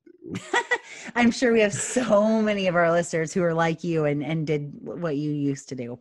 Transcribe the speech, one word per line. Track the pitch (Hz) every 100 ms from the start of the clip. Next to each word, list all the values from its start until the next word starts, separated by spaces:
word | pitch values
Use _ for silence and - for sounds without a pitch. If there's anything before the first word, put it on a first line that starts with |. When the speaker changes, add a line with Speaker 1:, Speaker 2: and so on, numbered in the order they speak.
| _
Speaker 1:
do. | _ - - -
Speaker 2:
<laughs> | 480 - 494 - - - 233
I'm | 233
sure | - 247
we | 226
have | 208
so | - - 254 226 208 214 220
many | 214 202 185
of | 175
our | 170
listeners | 170 170 165 160
who | 196
are | 170
like | 165 165 160
you | 175 160 151
and, | 147
and | 143 160 156
did | 151 143 -
what | - - 170 143
you | 151
used | 147 143 139 -
to | 127
do. | 120 123